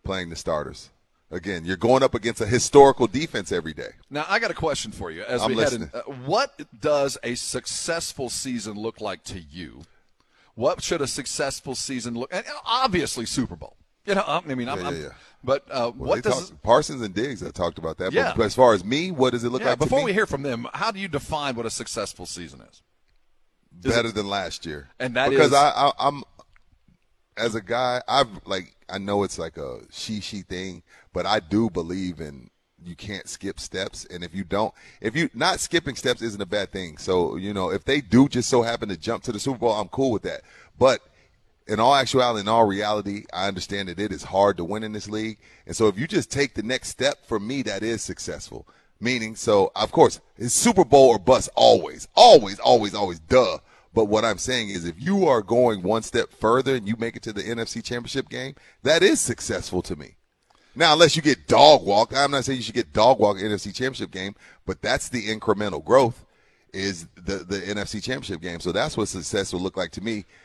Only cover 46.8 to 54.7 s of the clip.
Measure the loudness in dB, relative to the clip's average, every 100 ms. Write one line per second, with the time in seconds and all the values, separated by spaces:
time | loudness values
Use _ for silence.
46.8 | -6 -2 -2 -2 _ -6 -4 -6 -6 -4
47.8 | -4 -4 -8 -10 -10 -12 -14 -18 -20 _
48.8 | _ _ -4 -4 -6 -4 2 4 4 0
49.8 | -2 6 4 4 _ _ -4 2 4 4
50.8 | 6 8 8 6 4 4 2 4 6 6
51.8 | 2 -10 -2 8 10 10 8 0 4 4
52.8 | 4 -2 -4 -6 2 4 4 -2 _ _
53.8 | _ 0 2 2 0 -2 -4 -4 -4